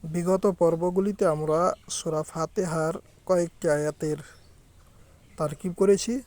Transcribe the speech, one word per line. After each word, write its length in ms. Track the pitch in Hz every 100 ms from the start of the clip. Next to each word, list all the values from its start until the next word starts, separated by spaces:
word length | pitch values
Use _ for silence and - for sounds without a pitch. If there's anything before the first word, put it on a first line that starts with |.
বিগত 420 | 165 165 175 185 196
পর্বগুলিতে 800 | 180 170 165 175 180 196 196 190
আমরা 460 | 151 156 156 180 - -
সূরা 320 | - 165 156
ফাতিহার 720 | 156 - 165 - 185 165 160 160 - - -
কয়েকটি 420 | 185 170 - 170
আয়াতের 480 | 147 151 147 156 151 151 - - - - - - - - - - -
তারকিব 360 | 151 151 190 170
করেছি 440 | 196 196 - 247